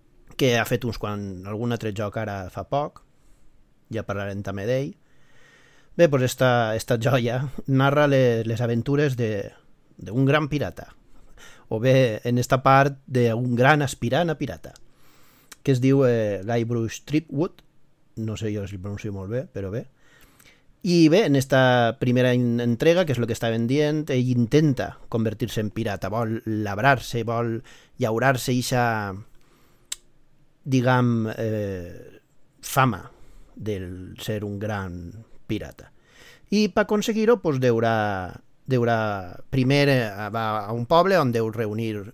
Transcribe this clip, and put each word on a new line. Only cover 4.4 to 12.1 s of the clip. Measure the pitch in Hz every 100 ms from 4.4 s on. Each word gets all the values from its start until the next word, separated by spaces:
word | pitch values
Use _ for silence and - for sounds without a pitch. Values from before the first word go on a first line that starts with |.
també | 98 98 104
d'ell. | 131 147 - _ - - - - _ _ _ _ -
Bé, | 170
pues | 139 127
esta, | - 127 120 110 110
esta | - 120
joia | 120 127 117 127 143 - -
narra | 135 139 143
le-, | 147 135 127 113
les | 110 113
aventures | 120 117 127 143 147 123
de, | 113 104 - - _ - _ -
d'un | 92 113 135
gran | 151 151
pirata, | 147 98 - - - _ - - - - - -
o | 113
bé, | 123 131 127